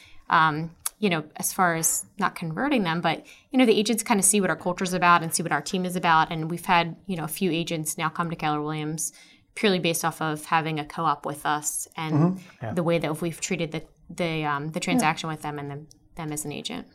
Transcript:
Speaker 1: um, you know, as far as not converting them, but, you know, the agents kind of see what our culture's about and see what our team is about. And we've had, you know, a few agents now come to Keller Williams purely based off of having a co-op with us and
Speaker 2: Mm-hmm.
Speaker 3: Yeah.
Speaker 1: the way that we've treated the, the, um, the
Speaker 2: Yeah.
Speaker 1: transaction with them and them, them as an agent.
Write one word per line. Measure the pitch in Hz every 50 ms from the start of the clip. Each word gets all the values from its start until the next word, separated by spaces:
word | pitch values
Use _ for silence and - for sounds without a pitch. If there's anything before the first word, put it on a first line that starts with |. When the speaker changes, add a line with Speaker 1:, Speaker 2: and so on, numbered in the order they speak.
| - - - - - -
Speaker 1:
um, | - 170 160 156 147 151 165 165 - - - - - _
you | 208 208
know, | 175 160 151 - -
as | - 190 - -
far | - 190 175 165
as | 165 165 165 - - - - _ -
not | 190 180 -
converting | - 175 165 156 185 247 285 294 240 196
them, | 170 165 175
but, | 165 170 156 - - - - - _ _
you | - 262
know, | 262
the | 226 214
agents | - 214 208 233 208 -
kind | - 240 196
of | 185
see | - - 208
what | 190 180
our | 160
culture's | 151 - 180 175 - 196 180 180
about | 180 180 175 175 170 160
and | 165 -
see | - 175
what | 165
our | 156 143
team | 147 - - 185 180
is | 185 175
about. | 185 170 170 165 160 160 151
And | 175 160 156 165
we've | 175 165 -
had, | - 185 170 170 170 160 - -
you | - 190
know, | 165 160
a | 156
few | - - 196 185
agents | 156 165 170 160 175 160 156 156 - -
now | 165 156
come | 156 - 170 165
to | 160
Keller | - - 156 151 151 147
Williams | 151 156 156 151 151 160 156 - - - - - - _ _ _ _ _
purely | - - 214 185 180
based | 147 170 165 - -
off | 165 151 - 160
of | 160 151 151 -
having | - 170 165 160 160 160 151
a | 143
co-op | 147 - - 165 160 143 - -
with | 156 151 147 -
us | 151 151 151 147 - - - - - -
and | - 160 160 156
Speaker 2:
Mm-hmm. | 143 160 180 190 185 - - - _ -
Speaker 3:
Yeah. | 110 117
Speaker 1:
the | 180 165
way | 165 170 165
that | 156 147 156 151
we've | 175 170 151 -
treated | - - 185 160 165 151 156
the, | 160 - - _ _ _ -
the, | - - 180 165 160 160 156
um, | 147 147 143 147 156
the | 156 180
Speaker 2:
Yeah. | -
Speaker 1:
transaction | - - 254 226 156 160 156 - 160
with | 156 151 -
them | 151 147 147
and | 143 143
them, | 139 147 156 156 - _ _ _ -
them | - 165 151 151
as | 147 -
an | 147 147
agent. | - - - - - - -